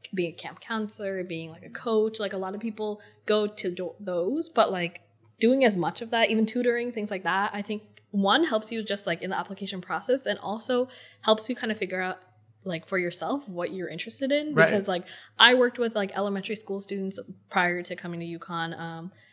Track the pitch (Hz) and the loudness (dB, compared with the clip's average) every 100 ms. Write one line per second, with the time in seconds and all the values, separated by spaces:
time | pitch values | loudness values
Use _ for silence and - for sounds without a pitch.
0 | - 190 170 - 151 165 - 220 214 - | -8 -4 -4 -4 -12 -12 -6 -6 -6 -6
1 | 196 190 180 165 160 165 - - 247 220 | -6 -6 -6 -8 -10 -14 -14 -8 0 2
2 | 220 220 196 196 190 208 226 214 214 208 | 2 0 -4 -4 -6 -6 -6 -6 -6 -8
3 | - _ - 214 208 - 190 180 175 - | -12 _ 2 2 2 -2 -6 -4 -6 -8
4 | 202 175 180 294 330 247 - 180 175 - | -4 -2 0 0 0 4 4 4 -4 -6
5 | _ _ _ - 226 269 247 190 160 - | _ _ _ 4 6 8 6 4 0 -2
6 | 233 233 226 226 220 247 247 240 240 233 | -2 2 4 4 2 2 2 2 -2 -4
7 | 214 190 180 185 208 208 202 214 - - | -4 -2 0 0 0 -2 -6 -6 -8 -20
8 | _ 202 196 247 330 220 220 226 208 202 | _ 2 4 6 4 2 0 -4 -2 0
9 | - 170 185 196 180 190 196 185 175 170 | 0 -2 -4 -4 -6 -8 -8 -8 -6 -4
10 | - 262 208 202 175 220 - 247 254 - | 0 0 0 -4 -4 -4 0 0 -2 -6
11 | - - - 220 - 240 233 214 190 185 | -20 -2 2 4 2 -2 -4 -2 -4 -4
12 | 185 185 - _ _ _ 185 165 - 196 | -4 -6 -14 _ _ _ -6 -6 -2 -2
13 | 175 - 175 285 254 175 175 190 170 165 | 0 -2 -2 -4 -4 -6 -4 -4 -6 -8
14 | 226 - 269 285 302 269 160 208 202 180 | -6 -2 2 0 2 2 2 2 2 -2
15 | - - - - 233 254 247 247 233 226 | -6 -18 -4 8 8 8 4 2 -2 0
16 | 196 - 202 196 190 202 - 196 196 202 | -2 -2 -2 -2 -4 -4 -4 -4 -4 -4
17 | 190 - - - - 190 175 175 175 175 | -6 -6 -10 -16 -4 0 2 0 -6 -8
18 | 180 170 170 165 - 170 165 165 165 165 | -8 -8 -8 -10 -8 -6 -4 -6 -10 -10
19 | 180 - - | -12 -14 -20